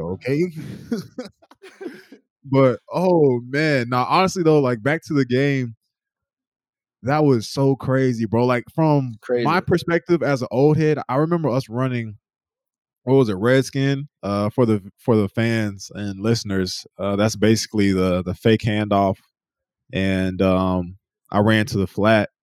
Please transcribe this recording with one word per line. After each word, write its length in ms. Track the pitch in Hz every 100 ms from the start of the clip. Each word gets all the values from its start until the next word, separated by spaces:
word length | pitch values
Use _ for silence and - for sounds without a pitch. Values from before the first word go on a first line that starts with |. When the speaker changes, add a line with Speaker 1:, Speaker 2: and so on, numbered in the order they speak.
| 82
Speaker 1:
okay? 300 | 95 123 147 180
<laughs> 760 | 156 139 - - 220 - - 220 _ _ _ 381 - 359 359 - - _ _ 139
But, 340 | 135 131 113 -
oh, 480 | 147 185 170 143 123 123
man. 420 | 139 156 139 120
Now, 160 | 123 110
honestly, 380 | 151 190 185
though, 160 | 160 151
like, 220 | 127 120
back 200 | 120 160 -
to 60 |
the 120 | 147 127
game, 500 | 123 143 139 120 113 _ _ _ _ _ _ _ _ _ _ _ _
that 200 | 110 151 151
was 240 | 123 -
so 260 | 139 139 135
crazy, 500 | - 131 131 113 113
bro. 200 | 113 123
Like, 200 | 123 -
from 460 | - 156 147 127 110
Speaker 2:
Crazy. 260 | - 123 135
Speaker 1:
my 140 | 175
perspective 600 | - 175 - 170 - 170
as 180 | 131 135
an 60 | 123
old 260 | 123 147 156
head, 220 | 156 143 -
I 80 | 131
remember 320 | 160 170 147
us 200 | 123 117
running, 480 | 117 131 123 113 104 _ _ _ _ _ _ _ _
what 120 | 123 135
was 140 | 117
it, 60 | 92
Redskin? 720 | 117 131 127 135 139 139 147 _
Uh, 260 | 95 101 104
for 140 | - 117
the, 160 | 104 98 -
for 160 | - 110
the 120 | 101
fans 640 | - 117 113 107 98 - 92
and 260 | 101 95
listeners, 640 | 107 117 104 95 92 - - -
uh, 160 | 98 101
that's 180 | 110 104
basically 560 | 104 113 - 107 98
the, 300 | 95 92 90
the 120 | 90 90
fake 260 | 117 110
handoff. 560 | 113 104 104 101 98 98 _ _ _ _ _ _ _
And, 480 | - 95 95 92 92
um, 560 | 95 92 92 90 87 95 _ _ -
I 80 | 101
ran 260 | 107 110 104
to 100 | 98
the 80 | 92
flat, 420 | - 104 110 101 _